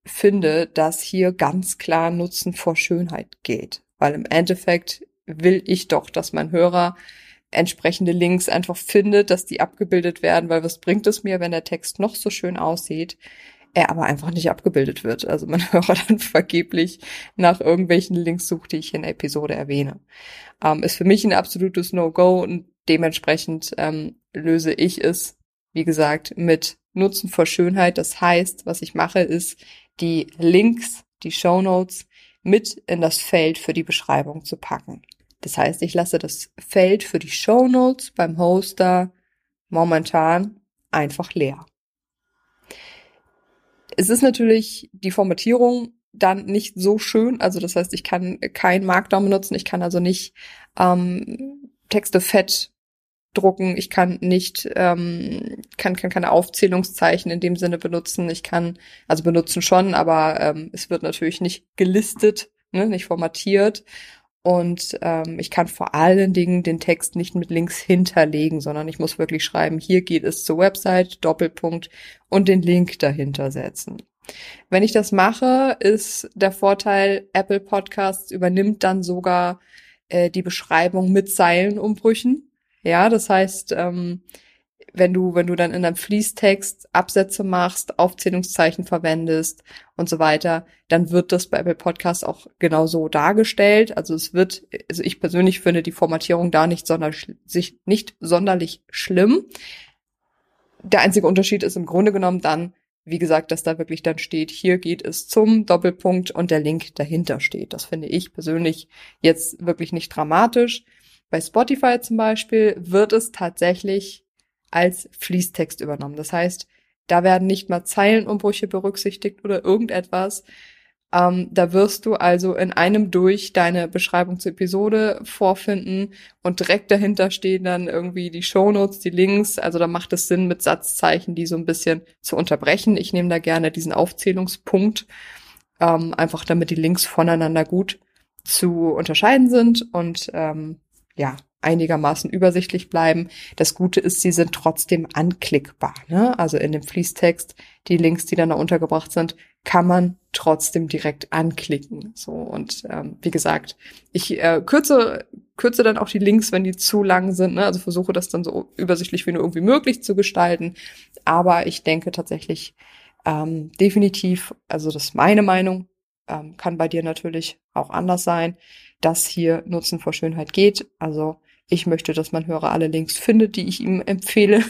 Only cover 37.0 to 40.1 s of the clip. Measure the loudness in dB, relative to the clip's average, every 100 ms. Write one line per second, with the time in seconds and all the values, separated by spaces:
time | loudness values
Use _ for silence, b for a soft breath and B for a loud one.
37 | 0 -6 -6 -4 2 4 4 4 4 0
38 | -6 -4 -4 0 2 2 0 0 2 2
39 | 0 -8 _ _ _ _ _ 0 2 0
40 | 0